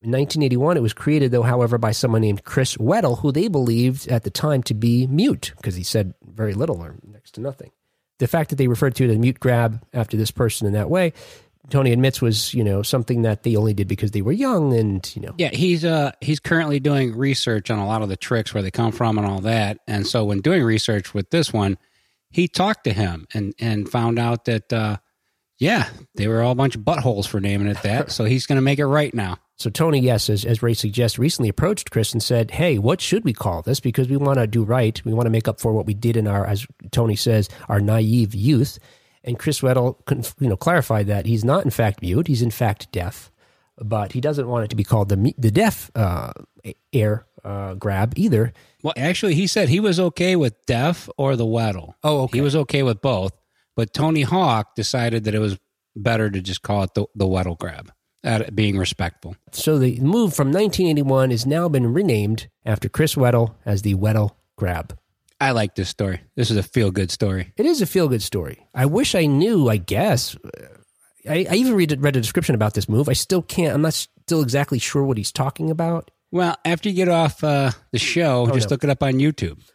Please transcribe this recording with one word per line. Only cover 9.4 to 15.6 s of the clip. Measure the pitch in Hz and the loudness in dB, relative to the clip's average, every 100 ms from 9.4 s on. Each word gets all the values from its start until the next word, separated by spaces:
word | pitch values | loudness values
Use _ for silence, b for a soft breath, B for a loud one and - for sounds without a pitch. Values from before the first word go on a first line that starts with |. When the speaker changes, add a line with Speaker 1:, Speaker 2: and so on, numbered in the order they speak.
| 131 120 117 113 - | 0 2 2 -2 -8
Speaker 1:
after | 127 110 107 | -6 -2 -2
this | 107 | -2
person | - 120 - 104 | 0 -2 0 0
in | |
that | 104 95 | 0 0
way, | 175 175 B B B B _ - | 2 0 B B B B _ -2
Tony | 139 131 | 2 4
admits | 120 131 - | 4 2 2
was, | 120 107 - | 0 0 -2
you | 123 | -2
know, | 107 98 | 0 0
something | 104 135 120 120 | 0 -2 0 0
that | 113 104 | 0 0
they | - 110 | 0 2
only | 110 101 | 2 0
did | 98 | -2
because | 98 107 | -2 -2
they | 104 | -2
were | 98 | -2
young | 185 269 220 147 120 | 0 0 0 2 2
and, | 110 95 - - | 2 -2 -6 -12
you | |
know. | 98 - | -14 -4
Speaker 2:
Yeah, | 165 | -4
he's, | - | 0